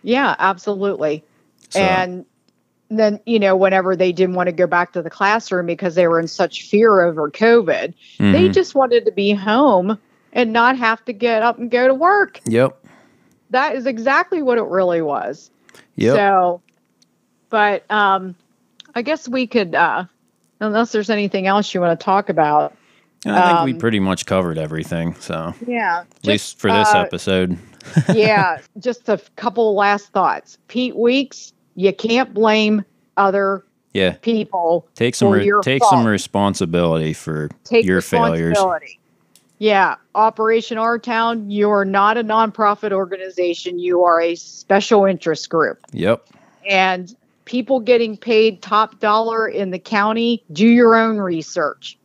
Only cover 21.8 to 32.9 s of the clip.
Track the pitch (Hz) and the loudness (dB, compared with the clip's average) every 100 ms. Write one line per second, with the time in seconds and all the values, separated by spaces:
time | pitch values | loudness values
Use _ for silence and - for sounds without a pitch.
21.8 | 175 165 - 190 202 160 151 151 147 _ | 0 -2 0 0 0 0 2 2 0 _
22.8 | _ _ _ _ - - 180 170 151 123 | _ _ _ _ -2 2 4 2 0 -2
23.8 | 113 107 95 90 - 95 87 80 78 78 | 0 0 0 -2 0 0 0 -4 -6 -8
24.8 | 80 85 82 85 - 80 82 - 240 240 | -6 -6 -6 -8 -10 -10 -8 -12 -8 -4
25.8 | 202 170 175 _ - 208 - - 104 98 | -4 -4 -8 _ -4 -2 -4 -6 0 2
26.8 | 107 107 98 87 - 95 92 90 - _ | 2 2 0 -6 -2 0 0 -4 -12 _
27.8 | - - - 220 214 214 190 160 - - | -4 -2 0 0 2 2 0 -4 -12 -10
28.8 | 240 240 - 202 _ - 240 202 220 202 | -8 -8 -4 -4 _ -8 -8 -2 0 0
29.8 | 202 202 - 202 170 80 - _ _ 233 | 0 -2 -4 -2 0 -2 -10 _ _ -6
30.8 | 254 - 233 262 269 - - _ _ - | -6 0 0 0 -2 -10 -20 _ _ -2
31.8 | 190 190 226 233 254 202 220 214 214 214 | -2 -2 -2 0 0 0 2 2 2 0
32.8 | 196 | -4